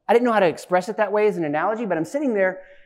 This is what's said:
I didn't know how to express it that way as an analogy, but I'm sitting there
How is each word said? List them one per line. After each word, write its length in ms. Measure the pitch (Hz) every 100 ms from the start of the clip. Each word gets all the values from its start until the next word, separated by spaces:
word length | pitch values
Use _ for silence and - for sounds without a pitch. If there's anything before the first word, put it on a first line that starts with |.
| -
I 60 |
didn't 140 | 226 247
know 60 |
how 80 | 214
to 60 | 175
express 420 | - - 180 185
it 80 | 208
that 160 | 202
way 140 | 208 214
as 100 | 180
an 80 |
analogy, 400 | 156 151 185 226
but 140 | 220 160
I'm 60 |
sitting 300 | 160 285 277
there 280 | 208 185 185 - -